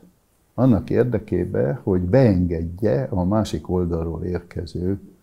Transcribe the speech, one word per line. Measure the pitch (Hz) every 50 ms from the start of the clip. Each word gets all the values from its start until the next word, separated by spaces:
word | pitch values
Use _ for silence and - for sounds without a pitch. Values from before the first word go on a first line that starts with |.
| - - _ _ _ _ _ _ _ _ -
annak | - 123 131 113 85 - -
érdekében, | - 107 120 123 117 98 - - 95 87 90 90 101 104 123 - 147 131 -
hogy | 107 95 90
beengedje | 90 87 101 135 135 110 95 90 90 85 87 82 82 82 87 85 110 104 - 139 131 -
a | - 90 90
másik | 92 107 110 101 - - 78 - -
oldalról | 90 92 90 85 85 82 80 85 80 - 87
érkező | 90 90 87 - - - 85 87 85 - 85 87 92 98 101 - - - _